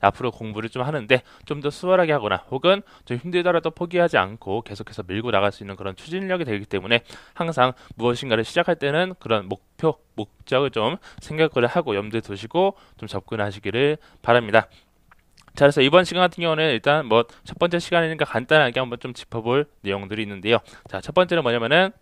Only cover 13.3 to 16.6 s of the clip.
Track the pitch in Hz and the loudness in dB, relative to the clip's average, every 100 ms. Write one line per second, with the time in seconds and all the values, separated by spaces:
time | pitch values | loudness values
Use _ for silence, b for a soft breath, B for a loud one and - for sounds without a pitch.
13.3 | 113 104 101 101 107 143 151 b b - | -4 -4 -4 -6 0 0 -2 b b 4
14.3 | 120 113 110 - b b _ _ _ _ | 4 6 4 4 b b _ _ _ _
15.3 | _ _ - 143 143 135 165 180 175 180 | _ _ 4 4 6 6 6 4 2 0
16.3 | 175 170 156 | 0 -2 0